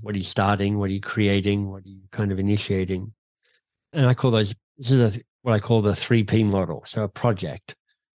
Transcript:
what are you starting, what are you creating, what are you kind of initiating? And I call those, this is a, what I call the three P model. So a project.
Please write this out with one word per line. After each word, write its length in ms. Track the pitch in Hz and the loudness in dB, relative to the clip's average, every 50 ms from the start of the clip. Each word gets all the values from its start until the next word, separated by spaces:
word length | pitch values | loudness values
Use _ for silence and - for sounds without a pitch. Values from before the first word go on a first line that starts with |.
| 107 | -8
what 120 | 107 104 | -6 -6
are 40 | 98 | -4
you 60 | 90 | -4
starting, 520 | - - - 98 98 101 98 101 101 104 104 | -4 -2 0 2 2 2 2 0 0 0 0
what 120 | 101 95 | -2 -2
are 20 | 95 | -2
you 80 | 98 | -4
creating, 720 | - - - 113 104 101 98 98 95 101 101 101 101 98 | -6 -6 -2 0 2 2 2 2 2 0 0 -2 -2 -4
what 140 | 98 98 95 | -8 -12 -16
are 20 | 95 | -20
you 140 | 98 95 95 98 - | -20 -20 -20 -12 -8
kind 180 | - 107 101 | -4 -4 -2
of 80 | 95 92 | -2 -2
initiating? 720 | 98 101 104 101 - - 101 95 92 90 95 92 95 107 - _ _ _ _ _ _ _ _ _ _ _ _ _ _ _ - | 0 0 0 0 0 -2 -2 -2 -2 -2 -4 -6 -6 -10 -14 _ _ _ _ _ _ _ _ _ _ _ _ _ _ _ -2
And 100 | 165 135 | 2 4
I 80 | 123 127 | 4 4
call 180 | - - 131 | 4 2 2
those, 240 | 117 113 107 101 104 - _ _ _ | 2 2 2 0 -2 -10 _ _ _
this 140 | - 135 117 | -8 -2 2
is 100 | 135 131 | 4 4
a, 180 | 120 110 98 120 - _ _ _ - | 4 4 2 -2 -8 _ _ _ -2
what 120 | 127 110 | 0 0
I 60 | 107 | 0
call 200 | - - 120 113 | 2 2 2 2
the 160 | 104 104 101 | 4 2 0
three 280 | - - - 120 117 107 | 0 0 2 2 2 2
P 200 | 98 - 110 110 | 4 2 2 2
model. 380 | 101 95 98 92 82 80 - - | 2 2 0 0 -2 -4 -8 -10
So 200 | - - 110 107 | -10 -6 -6 -6
a 40 | 95 | -6
project. 680 | - - - 120 107 90 90 78 69 - _ - - _ _ _ _ _ _ _ _ | -4 -2 0 0 0 0 -4 -8 -10 -10 _ -20 -20 _ _ _ _ _ _ _ _